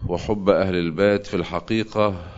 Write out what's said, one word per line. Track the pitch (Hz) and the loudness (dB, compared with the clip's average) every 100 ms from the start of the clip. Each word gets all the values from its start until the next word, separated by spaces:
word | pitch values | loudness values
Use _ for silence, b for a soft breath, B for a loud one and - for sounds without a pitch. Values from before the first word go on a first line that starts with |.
| - | -4
وحب | 87 - 104 95 | -2 0 0 2
أهل | 85 95 90 | 2 2 2
البيت | 85 80 101 101 - | 0 2 2 2 0
في | |
الحقيقة | 95 82 87 - 113 107 107 104 92 85 | -4 -2 -4 -2 -2 0 0 0 0 -10